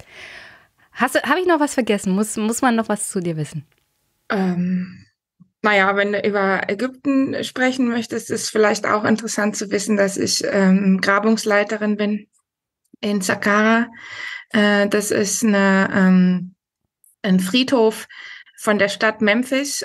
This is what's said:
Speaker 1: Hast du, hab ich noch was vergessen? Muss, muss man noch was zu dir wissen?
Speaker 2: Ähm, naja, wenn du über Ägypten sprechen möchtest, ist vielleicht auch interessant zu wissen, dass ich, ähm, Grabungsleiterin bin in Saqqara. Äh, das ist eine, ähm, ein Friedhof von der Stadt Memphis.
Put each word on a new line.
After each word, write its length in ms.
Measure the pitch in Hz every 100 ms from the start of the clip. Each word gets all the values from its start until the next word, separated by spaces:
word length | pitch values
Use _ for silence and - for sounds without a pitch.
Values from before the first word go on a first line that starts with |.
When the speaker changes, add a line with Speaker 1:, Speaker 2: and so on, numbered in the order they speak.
| - - - - - - _ _ _
Speaker 1:
Hast 240 | - 240 302
du, 40 |
hab 140 | - 311
ich 100 | 359
noch 120 | 320
was 140 | 294
vergessen? 400 | - 226 202 -
Muss, 240 | 185 214 -
muss 240 | 214 226
man 140 | 262 226
noch 120 | 226
was 220 | 208 -
zu 100 | 196
dir 160 | 175 160
wissen? 300 | 147 156 - _ _ _ _ _ -
Speaker 2:
Ähm, 760 | 208 185 175 180 180 180 127 - _ _ _ _ _
naja, 320 | 214 208 190 202
wenn 180 | 202
du 60 | 208
über 500 | 214 202 196 190 -
Ägypten 760 | 202 254 262 277 269 269 -
sprechen 440 | 233 - 254 254 240
möchtest, 420 | 233 220 226 -
ist 200 | 220 -
vielleicht 360 | 220 208 214 -
auch 180 | 214 214
interessant 500 | 214 226 - 208 208
zu 160 | 202
wissen, 260 | 202 196 208
dass 200 | 196 190
ich, 260 | 190 - -
ähm, 560 | 202 190 190 196 190
Grabungsleiterin 960 | 202 202 214 220 214 202 208 214 214 208
bin 300 | 208 208 - _ _ _ _ _ _ _
in 200 | 208 208
Saqqara. 680 | 185 202 208 202 220 226 233 - - - - - -
Äh, 360 | 214 208 202 202
das 220 | 208 196
ist 340 | 208 202 -
eine, 460 | 226 202 196 190 190
ähm, 600 | - 185 185 180 180 180 - _ _ _ _ _ _
ein 160 | 208 185
Friedhof 680 | 185 254 262 262 220 220 - - - - - -
von 220 | - 208
der 100 | 196
Stadt 320 | 202 220 220
Memphis. 600 | 214 214 247 262 285 -